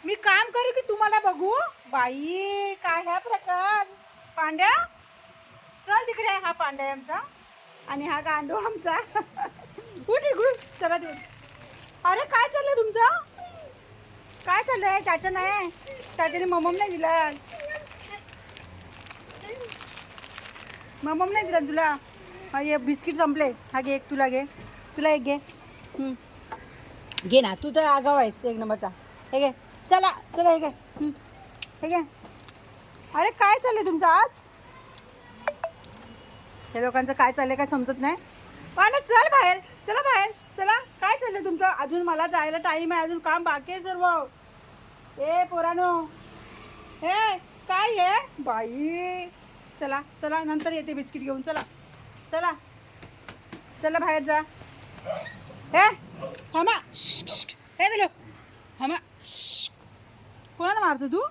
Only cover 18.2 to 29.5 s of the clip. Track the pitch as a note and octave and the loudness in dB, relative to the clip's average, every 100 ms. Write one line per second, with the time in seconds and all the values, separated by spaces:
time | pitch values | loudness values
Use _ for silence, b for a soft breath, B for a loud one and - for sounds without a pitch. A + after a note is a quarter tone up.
18.2 | - - - - - - - - - - | -16 -20 -20 -20 -18 -20 -20 -20 -20 -20
19.2 | - - G4 B4+ A#4 - - - - - | -18 -18 -16 -14 -14 -14 -14 -14 -16 -18
20.2 | - - - - - - - - D4 D#4 | -18 -16 -16 -16 -18 -18 -18 -8 -4 -2
21.2 | F#4 G#4 G4 E4 D4 D#4 D#4 C#4+ - - | 0 0 0 0 0 0 0 -2 -8 -20
22.2 | - - - C4+ D4 D4+ B3 C#4+ - D4+ | -20 -18 -8 -4 0 0 0 -2 -2 0
23.2 | D#4 C#4+ C#4 A#3+ - C4 C4 C4+ C4+ C4+ | 2 2 0 -2 -6 -4 -2 -4 -4 0
24.2 | C4 C4 C#4 - - - - - D#4 D4+ | 2 2 -4 -12 -18 -18 -14 0 2 2
25.2 | A#3+ C#4+ - - - - - - C4+ B3 | 2 -2 -4 -20 -20 -20 -14 -6 -6 -8
26.2 | - - - - - - - - - - | -14 -20 -16 -16 -16 -20 -20 -20 -10 -10
27.2 | F#3 B3+ A3 F#3+ D4 D#4 D#4 C#4 C4 C#4+ | 4 4 4 -4 0 2 4 4 4 4
28.2 | A3+ - B3 A3+ A3 G#3+ G3 - - - | 2 0 -6 -6 -4 -4 -4 -10 -20 -20
29.2 | - C4+ C#4 | -4 0 0